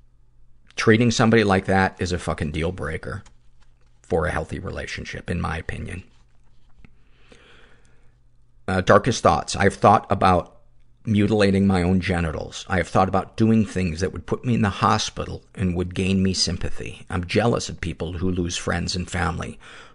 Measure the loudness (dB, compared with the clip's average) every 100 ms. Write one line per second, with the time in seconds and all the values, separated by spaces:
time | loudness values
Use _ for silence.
0 | -20 _ _ _ -20 -20 -18 -2 4 4
1 | 4 4 4 4 4 2 2 2 2 -2
2 | -4 -4 -4 -6 -4 -4 -4 -4 -8 -8
3 | -10 -12 -14 -20 -20 -20 -20 _ _ _
4 | _ -2 0 -4 -6 -8 -8 -10 -10 -10
5 | -10 -12 -6 -4 -4 -6 -8 -10 -10 -12
6 | -16 _ _ -20 -20 -20 -20 -20 -20 -20
7 | -20 -20 -20 -20 -20 -20 -20 -20 -20 -20
8 | -20 _ _ _ -20 -14 -4 -2 4 4
9 | 4 2 2 2 -2 0 0 4 4 4
10 | 2 2 4 4 0 -14 -20 -20 -20 _
11 | -2 2 4 4 4 4 4 4 4 2
12 | 2 0 -2 -4 -8 -12 -4 -2 0 2
13 | 2 0 -2 0 4 4 2 -2 -4 -2
14 | -4 -6 -6 -4 -2 0 0 0 0 2
15 | -2 -8 -10 -10 -14 -4 -2 -2 -4 -2
16 | 0 2 2 0 -2 -2 -2 -4 -6 -14
17 | -8 -6 -2 2 2 0 -4 -6 -6 -6
18 | -8 -4 -2 -2 -2 -4 -4 -4 -4 -6
19 | -6 -4 -4 -4 -10 -12 -20 -20 -20